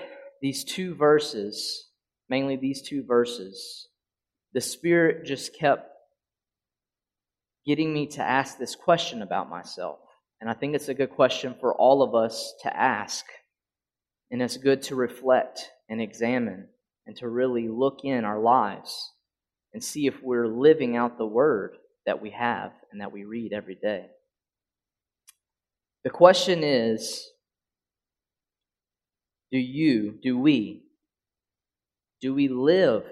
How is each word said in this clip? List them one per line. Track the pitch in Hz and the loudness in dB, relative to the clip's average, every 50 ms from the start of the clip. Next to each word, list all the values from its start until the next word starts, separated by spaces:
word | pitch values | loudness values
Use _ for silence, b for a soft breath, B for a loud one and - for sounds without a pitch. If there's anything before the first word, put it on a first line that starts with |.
| B B B B B B - _ | B B B B B B -12 _
these | 139 139 131 - - | -6 -4 -4 -6 -8
two | - - - 185 180 165 | -8 -8 -8 -8 -8 -2
verses, | - 151 147 151 151 147 - - 113 101 104 104 - - - - - - _ _ _ _ _ _ _ _ - | 2 6 6 6 6 4 2 -4 -6 -6 -6 -6 -8 -8 -10 -10 -12 -14 _ _ _ _ _ _ _ _ -4
mainly | 127 131 135 139 135 | -2 -2 0 -2 -2
these | 131 131 135 139 - | -2 -2 -4 -4 -6
two | - - 147 139 127 | -8 -8 -8 -6 -2
verses, | 117 123 120 120 120 - - 95 95 98 - - - - - - _ _ _ _ _ _ _ _ _ _ _ _ _ - | 2 4 4 4 2 -2 -8 -12 -14 -14 -16 -16 -16 -18 -20 -20 _ _ _ _ _ _ _ _ _ _ _ _ _ -6
the | 127 | -4
Spirit | 120 - - - - 170 170 175 165 165 147 160 - 135 | -4 -4 -6 -4 0 2 4 6 6 4 2 0 -4 -8
just | 139 131 - - - | -8 -8 -8 -12 -8
kept | - 160 143 131 - - - - - _ _ _ _ _ _ _ _ _ _ _ _ _ _ _ _ _ _ _ _ _ _ _ _ _ _ _ _ _ _ _ _ _ 139 | 0 2 2 2 2 0 -8 -20 -20 _ _ _ _ _ _ _ _ _ _ _ _ _ _ _ _ _ _ _ _ _ _ _ _ _ _ _ _ _ _ _ _ _ 0
getting | 147 147 160 156 156 | 0 2 0 0 0
me | 151 147 - | -2 -4 -4
to | - - 113 | -6 -4 -2
ask | 82 123 135 135 - - - | 0 2 0 0 -2 -4 -10
this | 127 - - | -10 -10 -10
question | - - - 170 165 - - - 117 | -2 2 2 2 2 2 -2 -8 -10
about | 107 90 90 95 90 67 | -8 -6 -4 -4 -4 -6
myself. | 82 87 90 - - 90 90 87 73 - b b b b _ _ _ _ | -8 -14 -14 -14 -12 -10 -10 -10 -10 -12 b b b b _ _ _ _
And | 113 113 | -8 -8
I | 113 | -6
think | - - 143 151 | -6 -4 -4 -4
it's | 139 - - | -4 -4 -6
a | 131 | -4
good | 123 135 127 | -4 -4 -2
question | - - 139 127 127 - - 127 120 - | 2 2 2 2 2 0 -6 -8 -8 -4
for | - 120 - | -2 -2 2
all | - 107 123 135 139 | 4 6 6 6 6
of | 135 110 110 | 4 4 2
us | 117 110 117 117 - - - - - - | 2 0 0 -2 -6 -12 -12 -14 -10 -8
to | - - | -6 -2
ask. | - 110 131 117 104 104 - - - - - - - _ _ _ _ _ _ _ _ _ _ _ _ _ _ _ _ _ _ | 0 0 0 0 -2 -4 -8 -10 -12 -12 -14 -20 -20 _ _ _ _ _ _ _ _ _ _ _ _ _ _ _ _ _ _
And | 127 123 | -4 -4
it's | 123 117 123 | -4 -4 -4
good | 127 131 135 135 135 - | -2 2 2 2 2 0
to | - 143 | -4 -4
reflect | 127 123 120 - - 135 131 127 120 - - - - - - - _ _ - | -2 -2 -2 -4 -2 2 4 4 4 4 0 -6 -14 -16 -16 -20 _ _ -10
and | 110 113 | -8 -6
examine | 113 101 101 - 117 117 123 127 120 107 92 95 95 - _ _ _ _ _ _ _ | -6 -8 -6 -4 -2 -2 0 0 -2 -4 -6 -8 -14 -18 _ _ _ _ _ _ _
and | 113 107 - | -20 -16 -12
to | 123 120 | -10 -6
really | 113 120 127 131 123 120 117 113 | -2 0 0 0 0 -2 -4 -4
look | 110 117 131 139 135 - - | -2 0 0 0 -2 -4 -4
in | 139 135 123 113 | -4 -2 -2 -2
our | 104 104 107 | -2 -2 0
lives | 110 117 123 131 110 101 98 101 - - - - - - _ _ _ _ _ _ _ _ _ _ _ _ - | 4 4 6 6 4 2 -2 -8 -14 -14 -14 -14 -16 -16 _ _ _ _ _ _ _ _ _ _ _ _ -14
and | 110 120 | -12 -12
see | - - 151 147 135 | -10 -4 -2 0 -2
if | 127 - - | -2 -2 -2
we're | 131 123 120 120 113 | -2 0 0 0 0
living | 110 120 135 151 160 160 139 120 120 | 0 4 6 6 6 6 4 0 0
out | 120 120 120 120 - | 0 0 -2 -2 -4
the | 113 | -6
word | 107 104 117 139 156 135 104 95 - - - _ _ _ _ _ | -2 2 2 4 4 2 0 -2 -6 -10 -16 _ _ _ _ _
that | 101 - - | -4 -4 -4
we | 107 107 | -6 -10
have | 101 120 120 120 117 92 - - - _ _ _ | -8 -4 -2 -2 -2 -4 -6 -10 -14 _ _ _
and | - 101 | -16 -14
that | 101 98 | -14 -14
we | - 101 101 | -14 -14 -14
read | 104 110 117 113 104 | -12 -10 -10 -8 -8
every | 101 104 98 - 95 | -8 -8 -8 -10 -12
day. | 87 - 104 104 92 92 95 - _ _ _ _ _ _ _ _ _ _ _ _ _ _ _ _ _ _ _ _ _ _ - - _ _ _ _ _ _ _ _ _ _ _ _ _ - | -6 -4 -4 -4 -4 -6 -12 -20 _ _ _ _ _ _ _ _ _ _ _ _ _ _ _ _ _ _ _ _ _ _ -20 -20 _ _ _ _ _ _ _ _ _ _ _ _ _ -8
The | 131 | -8
question | - - 175 180 190 180 - - 185 170 156 | 4 6 8 8 8 6 2 0 0 0 2
is, | 147 143 123 113 113 113 110 - - - - - - _ _ _ _ _ _ _ _ _ _ _ _ _ _ _ _ _ _ _ _ _ _ _ _ _ _ _ _ _ _ _ _ _ _ _ _ _ _ _ _ _ _ _ _ | 2 2 2 2 0 0 -2 -4 -8 -10 -12 -14 -16 _ _ _ _ _ _ _ _ _ _ _ _ _ _ _ _ _ _ _ _ _ _ _ _ _ _ _ _ _ _ _ _ _ _ _ _ _ _ _ _ _ _ _ _
do | - 131 | -4 -2
you, | 127 127 131 143 160 156 131 110 107 104 104 - - | -2 -2 -2 0 2 2 2 2 0 -2 -6 -6 -4
do | 131 127 123 | -2 0 2
we, | 131 151 147 123 107 95 - - - _ _ _ _ _ _ _ _ _ _ _ _ _ _ _ _ _ _ _ _ _ _ _ _ _ _ _ | 4 4 4 4 2 -4 -8 -14 -20 _ _ _ _ _ _ _ _ _ _ _ _ _ _ _ _ _ _ _ _ _ _ _ _ _ _ _
do | - 131 135 | -6 -4 0
we | 139 143 135 | 0 0 0
live | 127 123 127 147 175 190 190 147 117 104 - - | 0 2 4 4 4 6 6 4 4 2 -2 -6